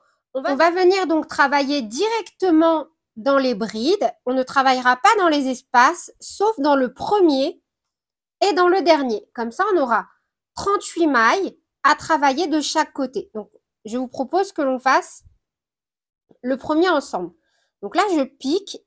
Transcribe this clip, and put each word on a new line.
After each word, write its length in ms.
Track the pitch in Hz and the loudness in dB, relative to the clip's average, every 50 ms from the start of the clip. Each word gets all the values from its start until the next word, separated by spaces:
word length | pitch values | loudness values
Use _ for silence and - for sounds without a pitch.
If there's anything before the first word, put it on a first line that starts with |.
| _ _ _ _ _ _ - | _ _ _ _ _ _ -10
on 80 | 269 | -6
va, 120 | 269 302 277 | -4 -2 0
on 20 | |
va 160 | 254 320 349 | 2 2 2
venir 360 | 339 370 370 359 392 381 370 285 | 2 4 4 4 4 2 0 0
donc 200 | 330 311 - - | -2 -2 -2 -2
travailler 540 | - - 285 269 226 - 277 262 294 285 | 0 0 2 2 2 0 0 0 -2 -4
directement 1080 | 226 208 226 285 403 440 466 453 370 - - - 370 370 320 311 330 330 320 311 - - _ _ _ _ _ | -4 -6 -6 -4 -4 -2 -2 -4 -6 -8 -8 -2 0 2 4 4 4 4 2 0 -4 -8 _ _ _ _ _
dans 220 | 226 214 269 277 269 | -6 -2 0 2 2
les 180 | 262 254 240 | 2 0 -2
brides. 560 | 185 226 190 - 220 233 311 403 415 - - - _ - | -2 -4 -6 -6 -4 -2 0 0 0 0 -2 -4 _ -6
On 80 | 247 262 | -4 -2
ne 100 | 262 254 | -2 -2
travaillera 520 | - - 277 262 269 254 254 247 247 247 247 | -2 0 0 2 2 2 2 2 0 2 2
pas 180 | - 403 466 415 | 4 4 4 4
dans 100 | 359 330 | 4 2
les 200 | 302 294 262 262 | 2 2 0 -2
espaces, 640 | 254 - - _ - 240 247 294 349 339 - - - - | -4 -6 -6 _ 4 4 4 4 2 0 -6 -12 -12 -12
sauf 400 | - - - - 392 440 440 - | -10 -8 -4 -2 0 0 0 0
dans 160 | 277 302 285 | 0 2 2
le 180 | 269 254 240 254 | 2 2 -2 -4
premier 680 | - - - 403 415 359 311 277 269 269 339 - _ _ _ _ _ _ _ _ _ _ _ _ _ _ _ _ - | -6 -4 -2 2 4 4 4 4 2 0 -2 -4 _ _ _ _ _ _ _ _ _ _ _ _ _ _ _ _ -2
et 120 | 349 403 - | 0 0 2
dans 140 | 359 359 349 | 2 2 4
le 140 | 359 392 | 2 2
dernier. 460 | 277 339 311 285 277 247 214 196 - _ - | 4 2 2 2 2 -2 -4 -6 -8 _ -10
Comme 180 | 247 226 233 | -8 -8 -6
ça, 120 | 226 - 381 427 381 | -4 -4 -2 0 0
on 40 | 320 | 0
aura 300 | 269 233 226 202 185 - _ _ _ _ _ _ _ _ - | 0 0 0 -2 -4 -6 _ _ _ _ _ _ _ _ -12
trente-huit 520 | - - 392 403 403 - - - 330 339 302 | -6 -4 -2 -2 -2 -2 -4 -4 0 0 2
mailles 520 | 269 233 226 233 320 392 359 233 - _ _ _ _ _ - | 2 2 2 2 2 0 -2 -6 -10 _ _ _ _ _ 0
à 120 | 277 302 | 0 0
travailler 520 | 294 - - 320 285 285 277 262 285 370 302 | 0 0 -2 0 2 2 2 0 0 -2 -2
de 140 | 311 302 | -2 -2
chaque 320 | 294 - - 311 294 302 - | -2 -2 -2 -2 -2 -2 -4
côté. 360 | - 262 254 - 202 - - - | -6 -6 -6 -6 -8 -10 -10 -12
Donc, 180 | 214 208 - _ _ _ _ _ _ - | -14 -14 -16 _ _ _ _ _ _ -14
je 120 | 214 226 254 | -8 -8 -8
vous 100 | 262 240 | -8 -6
propose 460 | - - 254 - 320 370 392 381 - | -6 -6 -6 -2 -2 -2 -2 -2 -4
que 80 | - | -4
l'on 180 | 285 269 262 247 | -4 -2 -2 -2
fasse 440 | - 262 269 359 370 - - - - - _ _ _ _ _ _ _ _ _ _ _ _ _ _ _ _ _ _ _ _ _ _ | 0 2 2 2 0 -4 -10 -18 -20 -20 _ _ _ _ _ _ _ _ _ _ _ _ _ _ _ _ _ _ _ _ _ _
le 160 | - 247 269 254 | -8 -6 -6 -6
premier 320 | - - 302 320 359 370 | -4 -2 0 2 2 2
ensemble. 440 | 330 285 - - - 180 180 160 - _ _ _ _ _ _ _ _ _ | 2 0 -2 -4 -6 -8 -8 -10 -12 _ _ _ _ _ _ _ _ _
Donc 140 | 196 202 - | -12 -10 -6
là, 80 | 330 403 415 349 | -4 -4 -2 -2
je 80 | 302 269 | -2 -2
pique 580 | - _ - - 269 320 403 403 - - - _ | -4 _ -10 -6 -6 -4 -6 -6 -10 -16 -18 _